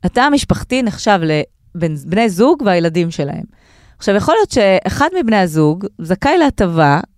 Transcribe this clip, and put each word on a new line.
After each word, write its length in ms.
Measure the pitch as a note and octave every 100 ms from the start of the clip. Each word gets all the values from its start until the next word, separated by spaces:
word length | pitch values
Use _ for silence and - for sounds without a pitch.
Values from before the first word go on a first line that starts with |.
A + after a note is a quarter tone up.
התא 160 | F3+ -
המשפחתי 640 | C4+ C#4+ - - - B3+
נחשב 360 | A#3+ F3 - G3+
לבן-, 720 | D#3+ D3+ - _ _ F3 D#3+ D3+ C3+
בני 240 | F#3 A#3
זוג 340 | F3 B3 D#4+ A3+
והילדים 460 | F3 E3 E3 E3+
שלהם. 320 | - C#3+ - - _ _ _ _ _
עכשיו, 180 | - G3+
יכול 200 | G3+ F4
להיות 160 | G4+
שאחד 580 | - G3+ F#3 - - D4 F#4
מבני 180 | B3 G#3+
הזוג 480 | F3+ D#3 D3+ E3 G3 _
זכאי 360 | E3 F#3 C4+ E4+
להטבה 640 | D4 - F#3+ E3 D3 D3 -